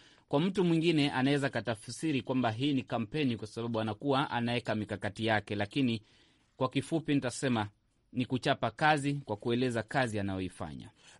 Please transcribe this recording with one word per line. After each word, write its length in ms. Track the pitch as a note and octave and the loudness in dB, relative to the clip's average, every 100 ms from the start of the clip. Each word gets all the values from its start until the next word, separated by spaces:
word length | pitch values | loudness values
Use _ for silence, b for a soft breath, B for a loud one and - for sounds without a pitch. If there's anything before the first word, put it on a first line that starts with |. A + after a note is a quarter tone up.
| b b b | b b b
kwa 120 | C#3+ | 0
mtu 240 | F#3 F#3+ | 2 2
mwingine 480 | F3 E3 E3+ D#3 C#3+ | 4 4 4 4 4
anaweza 380 | B2+ C3+ C#3+ C3+ | 2 2 2 0
katafsiri 720 | A#2 A2+ A2 - - D#3+ C3+ | -2 -4 -4 -8 -6 -2 -2
kwamba 300 | - C3 A#2 | 0 0 0
hii 220 | A2 C#3+ | 0 0
ni 100 | C3+ | 0
kampeni 540 | - A#2+ A2 D#3 C3+ A2 | -2 -4 -4 -2 0 -2
kwa 100 | G#2+ | -6
sababu 320 | A#2 A#2 A2 | -6 -4 -2
anakuwa 520 | A2 G2+ C#3+ C3 D3 | -2 -2 0 0 0
anaweka 440 | A#2+ A#2+ A#2+ - G#2+ | -2 0 -2 -2 -2
mikakati 500 | G#2 G2+ G#2 G#2+ A2 | -4 -4 -6 -2 2
yake, 300 | G#2+ - G2+ | 2 0 -4
lakini 460 | G#2 C#3+ B2+ A2+ b b b b b - | -2 0 0 0 b b b b b -4
kwa 120 | C3 | -2
kifupi 460 | C#3 - E3 D3+ C#3+ | -2 -2 -2 2 0
nitasema 520 | C3 - C#3 A2+ G#2 - _ _ _ | 0 -2 0 0 -2 -8 _ _ _
ni 120 | A#2+ B2 | -4 -2
kuchapa 460 | B2+ D3 C3+ A#2 | 0 0 0 -2
kazi 420 | - D#3 D#3 C#3+ | 2 2 4 0
kwa 220 | C#3+ - G#2 | -4 -4 -4
kueleza 460 | A#2+ A#2+ B2+ A2+ | 0 0 0 -2
kazi 360 | G#2+ C#3+ B2 G#2+ | -2 -2 0 -2
anayoifanya. 720 | G2 F#2+ F#2 - F2 C2 G2+ _ b | -2 -4 -6 -8 -10 -10 -16 _ b